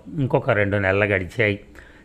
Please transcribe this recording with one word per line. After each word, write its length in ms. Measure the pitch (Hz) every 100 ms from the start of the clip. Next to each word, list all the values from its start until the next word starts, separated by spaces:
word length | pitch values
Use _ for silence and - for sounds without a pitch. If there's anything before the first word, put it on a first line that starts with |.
| - 165
ఇంకొక 300 | 131 147 131
రెండు 280 | 104 101 101
నెలలు 280 | 95 98 104
గడిచాయి. 540 | 98 90 - 107 101 - - - -